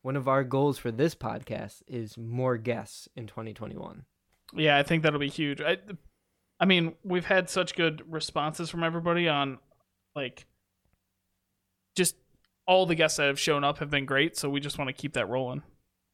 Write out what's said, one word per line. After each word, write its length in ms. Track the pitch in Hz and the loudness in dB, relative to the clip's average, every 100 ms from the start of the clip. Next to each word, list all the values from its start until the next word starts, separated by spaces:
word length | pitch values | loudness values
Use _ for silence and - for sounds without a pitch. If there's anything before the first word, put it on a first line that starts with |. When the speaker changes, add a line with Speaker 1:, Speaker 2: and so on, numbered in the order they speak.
Speaker 1:
one 120 | 127 139 | -4 -2
of 120 | 131 | 2
our 160 | 135 | 2
goals 340 | 127 135 143 135 | 2 2 2 2
for 140 | 120 | -4
this 240 | 113 160 - | 0 0 0
podcast 640 | 113 - - 110 101 - - | -6 -8 -8 -8 -8 -14 -12
is 280 | 123 107 117 | -10 -10 -10
more 420 | 117 120 127 120 | -6 -2 0 0
guests 520 | 113 117 110 - - - | -2 -4 -6 -16 -18 -16
in 100 | 107 | -12
twenty 260 | - 110 104 | -12 -12 -10
twenty-one. 500 | 107 - - - - _ _ _ - | -10 -10 -12 -16 -20 _ _ _ -10
Speaker 2:
Yeah, 240 | - 156 143 | 0 4 4
I 60 | |
think 180 | 143 165 | 4 2
that'll 180 | 156 147 | 2 2
be 100 | 139 | -2
huge. 320 | - 147 139 | -2 -4 -2
I, 160 | 151 190 202 190 _ _ _ _ _ - | -2 -2 -4 -16 _ _ _ _ _ 0
I 60 | 180 | 4
mean, 280 | 180 165 - | 6 4 -4
we've 220 | 196 180 - | -4 -2 2
had 240 | 190 175 | 2 2
such 240 | 190 180 - | -2 -2 0
good 280 | 165 156 - | 0 0 -8
responses 600 | 156 - 160 151 156 165 | -8 -4 -2 -2 -4 -6
from 140 | 170 | -2
everybody 440 | 165 170 170 170 170 | -2 0 0 2 2
on, 300 | 147 139 131 _ _ _ _ _ 147 | 2 0 -4 _ _ _ _ _ -8
like, 300 | 127 - - _ _ _ _ _ _ _ _ _ _ _ _ _ _ - | -8 -10 -20 _ _ _ _ _ _ _ _ _ _ _ _ _ _ -2
just 200 | 175 - _ _ _ _ - | 0 -2 _ _ _ _ 4
all 180 | 185 180 | 4 4
the 80 | |
guests 240 | 165 156 - | 4 2 4
that 80 | 143 | 0
have 140 | 139 | 2
shown 240 | - 147 | 2 2
up 160 | 143 143 | 2 -2
have 100 | 147 | -2
been 160 | 147 131 | -2 0
great, 320 | 135 160 - | 2 2 0
so 100 | 143 | -4
we 120 | 143 | -4
just 180 | 143 - | -4 -6
wanna 160 | 135 | -6
keep 200 | 131 143 | -6 -4
that 140 | 127 101 | -2 -2
rolling. 360 | 127 127 135 - _ _ _ _ | -2 -2 -6 -12 _ _ _ _